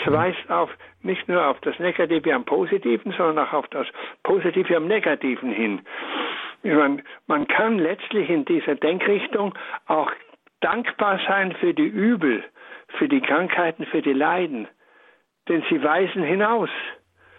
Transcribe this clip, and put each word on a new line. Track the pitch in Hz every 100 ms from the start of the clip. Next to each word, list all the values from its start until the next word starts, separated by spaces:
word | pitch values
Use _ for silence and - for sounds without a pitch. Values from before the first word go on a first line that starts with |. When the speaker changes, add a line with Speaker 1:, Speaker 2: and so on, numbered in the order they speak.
| -
Speaker 1:
Ja. |
Speaker 2:
weist | 151 180 - -
auf, | 170 160 - - _
nicht | 185 185 -
nur | 175 147
auf | 127
das | 151 -
Negative | 175 170 165 160 160
am | 131 -
Positiven, | 151 175 196 120 110 202 185
sondern | 170 156 135
auch |
auf | 151 -
das | 143 123 - - -
Positive | - 190 175 180 180 170
am | 160
Negativen | 214 - - 135 117 127
hin. | 104 110 98 - - - - - - - -
Ich | 208
meine, | 151 143 139 - - -
man | 151 -
kann | - 220 214
letztlich | 160 196 - 214 151
in | 165 135
dieser | 165 147 143
Denkrichtung | 151 180 196 202 262 214 202 - - - -
auch | 156 135 - - - _ -
dankbar | 165 214 233 - 208 190 -
sein | 196 190 160
für | 180
die | 165 151
Übel, | 107 214 226 147 107 - _ - - - -
für | 143
die | 139
Krankheiten, | - 147 180 170 165 - 147
für | 160
die | 139
Leiden. | 135 151 180 170 123 101 _ _ _ _ _ _ _ -
Denn | 170 -
sie | 160
weisen | 147 165 185 190
hinaus | 151 190 208 233 170 - - - _ _ _